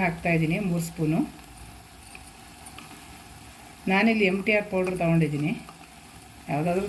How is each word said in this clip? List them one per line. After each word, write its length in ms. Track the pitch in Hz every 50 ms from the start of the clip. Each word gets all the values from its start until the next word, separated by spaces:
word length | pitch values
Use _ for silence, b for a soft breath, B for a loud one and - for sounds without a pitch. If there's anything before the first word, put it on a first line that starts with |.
| 190
ಹಾಕ್ತಾಯಿದ್ದೀನಿ, 520 | 170 165 - - 175 165 160 160 156 170 208 208 180
ಮೂರು 140 | 170 170 165
ಸ್ಪೂನು. 320 | - - 170 160 151 160 214 320 - - - - - - - - - - - - - - - - - - - - - - - - - - - - - - - - - - - - - - - - - - - - - - - - - - - - 190
ನಾನಿಲ್ಲಿ 340 | 190 196 214 226 220 220 202 185
ಎಮ್ 100 | 190 196 190
ಟಿ 80 | 220 214 208
ಆರ್ 80 | 202 -
ಪೌಡ್ರ್ 260 | 190 185 185 185 185 180
ತೊಗೊಂಡಿದ್ದೀನಿ, 500 | 175 165 165 165 160 143 147 139 147 175 240 - - - - - - - - - - - - - - - - - - -
ಯಾವುದಾದ್ರೂ 360 | 151 147 160 175 175 190 196